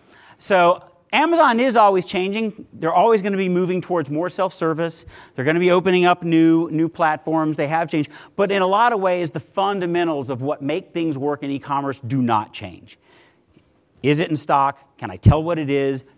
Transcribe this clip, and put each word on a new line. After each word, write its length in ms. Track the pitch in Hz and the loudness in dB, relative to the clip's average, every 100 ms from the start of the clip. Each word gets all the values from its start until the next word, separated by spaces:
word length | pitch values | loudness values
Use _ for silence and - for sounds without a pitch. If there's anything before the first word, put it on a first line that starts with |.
| _ - - - | _ -20 -20 -12
So 520 | - 190 175 180 - _ - | 0 4 4 2 -4 _ -4
Amazon 480 | 220 320 330 294 233 | 0 2 4 4 4
is 160 | 262 226 | 2 4
always 300 | 208 190 - | 4 4 -2
changing. 600 | 175 190 208 220 - - | -4 -4 -4 -6 -8 -18
They're 200 | - 160 | -6 -2
always 280 | 180 220 220 | 2 4 2
gonna 160 | 196 196 | 0 -2
be 120 | 185 | 0
moving 320 | 180 180 185 | 0 0 -2
towards 280 | - 180 139 | -2 -4 -2
more 200 | 147 180 | -4 -4
self-service. 760 | - 185 - 165 156 165 165 - - - - | -4 -4 -2 -4 -2 -4 -8 -16 -20 -18 -8
They're 100 | 127 | -4
gonna 140 | 170 | 0
be 120 | 180 | 2
opening 340 | 180 180 180 175 | 2 2 2 2
up 180 | 175 | 0
new, 460 | 170 160 160 165 165 | 0 2 4 2 0
new 160 | 156 160 | -2 -2
platforms. 720 | 170 160 156 - 160 156 151 | 0 -2 -2 -2 -2 -2 -2
They 100 | 147 | -2
have 220 | 160 170 | -2 -2
changed. 200 | 160 143 - - - | -4 -4 -8 -14 -4
But 160 | 196 | -2
in 100 | 196 | 0
a 60 | 185 | 0
lot 260 | 202 240 | 2 2
of 60 | 220 | 2
ways, 320 | 190 180 165 | 0 0 -4
the 80 | 160 | -8
fundamentals 880 | - - 196 202 175 170 170 147 131 | -8 -4 -2 -2 -2 0 -2 -2 -4
of 120 | 127 | -6
what 200 | 135 147 | -4 -4
make 320 | 139 165 185 | -2 -4 -4
things 240 | 175 165 135 | -4 -2 -2
work 260 | 143 143 | -4 -4
in 80 | 139 | -4
e-commerce 480 | 139 - 139 139 131 | -6 -4 -4 -4 -6
do 220 | 113 135 | -4 -2
not 320 | 120 110 107 | 2 0 0
change. 440 | - 101 82 - - _ _ _ _ _ _ _ _ _ _ | -12 -16 -18 -20 -20 _ _ _ _ _ _ _ _ _ _
Is 180 | 135 147 | 0 0
it 100 | 175 | 0
in 80 | 151 | -4
stock? 600 | - 143 139 - _ - | 0 0 0 -4 _ -14
Can 120 | 113 | -14
I 80 | 92 | 2
tell 240 | - 151 | 4 4
what 160 | 160 165 | 2 -4
it 120 | 139 | -2
is? 360 | 139 139 135 - | 0 0 -4 -10